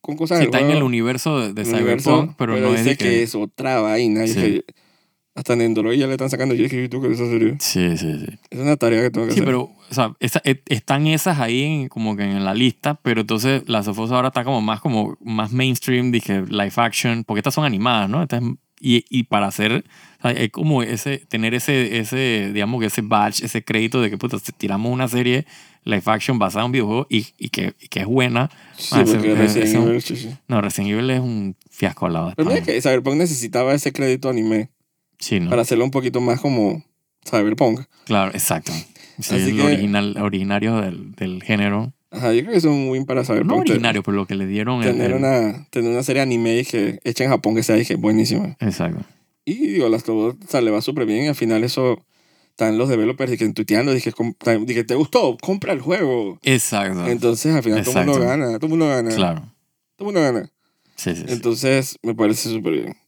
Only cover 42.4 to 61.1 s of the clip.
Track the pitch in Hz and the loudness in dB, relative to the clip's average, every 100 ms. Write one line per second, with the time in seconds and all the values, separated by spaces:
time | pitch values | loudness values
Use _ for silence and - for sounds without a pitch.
42.4 | 170 214 160 143 135 131 135 131 135 107 | 2 2 2 2 0 -2 -2 -2 0 0
43.4 | 165 330 359 110 117 104 95 101 95 98 | 2 2 2 2 2 0 0 -2 -2 -4
44.4 | 98 101 110 127 117 120 123 127 135 131 | -2 -2 -2 0 0 0 0 0 2 2
45.4 | 110 101 - 131 117 120 131 131 135 120 | 0 -4 -6 -2 0 0 0 0 2 2
46.4 | 113 120 127 120 104 - - 113 131 123 | 2 0 0 -2 -2 -2 -6 -2 2 2
47.4 | 107 110 - 110 120 - 110 110 113 110 | 2 0 2 2 2 0 2 4 2 0
48.4 | 202 - 107 92 85 82 92 _ _ _ | -4 -4 -4 -2 -4 -4 -10 _ _ _
49.4 | - 208 302 196 123 113 117 110 110 127 | -6 -2 0 2 2 2 0 0 0 -4
50.4 | - 139 117 107 113 147 113 107 147 139 | -4 0 2 2 -2 -2 0 0 0 0
51.4 | 113 113 120 131 127 120 _ _ _ _ | 0 2 0 0 0 0 _ _ _ _
52.4 | _ - 110 110 131 120 110 123 131 120 | _ -4 0 2 2 2 0 0 -2 0
53.4 | 110 92 107 107 135 131 120 - 117 - | -2 -2 0 2 2 0 -2 -4 -4 -2
54.4 | - 113 113 117 113 123 151 247 180 117 | 0 0 0 -2 0 0 2 2 2 -2
55.4 | - 196 - 160 127 180 156 123 104 87 | -4 -4 -2 -4 -2 0 0 0 -2 -4
56.4 | - 127 - 107 98 92 87 120 120 117 | 2 2 2 -2 -2 -2 -2 0 0 0
57.4 | 156 160 117 110 107 127 143 139 123 135 | 0 0 2 0 0 0 2 2 2 0
58.4 | 131 110 156 160 156 135 117 110 92 80 | -2 -2 -2 2 2 2 0 0 0 -2
59.4 | 78 _ _ _ _ _ 202 202 147 117 | -8 _ _ _ _ _ -4 0 0 0
60.4 | - _ _ _ _ - - | -6 _ _ _ _ -10 -6